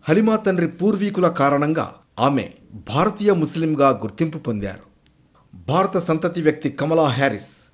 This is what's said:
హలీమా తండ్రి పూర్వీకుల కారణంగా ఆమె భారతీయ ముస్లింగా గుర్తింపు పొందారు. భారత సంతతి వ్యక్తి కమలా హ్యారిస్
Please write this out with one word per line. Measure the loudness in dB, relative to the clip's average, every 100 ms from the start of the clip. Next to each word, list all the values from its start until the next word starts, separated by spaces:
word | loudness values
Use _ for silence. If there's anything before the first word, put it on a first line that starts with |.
| 2
హలీమా | 2 4 2
తండ్రి | 0 0 0
పూర్వీకుల | 0 0 0 -2 2 0
కారణంగా | 2 2 2 0 0 -4 -10 _ -2
ఆమె | 0 0 -4 -12 -20 -18 -6
భారతీయ | 0 0 0 2
ముస్లింగా | 2 0 -2 -2 2 2
గుర్తింపు | 2 -6 -4 -4 -4
పొందారు. | -6 -6 -6 -10 -20 _ _ _ _ _ _ -16
భారత | -2 0 0 -2
సంతతి | -2 -2 -2 0
వ్యక్తి | 0 0 -6
కమలా | -4 0 2 2
హ్యారిస్ | 2 0 -2 -10 -18 -20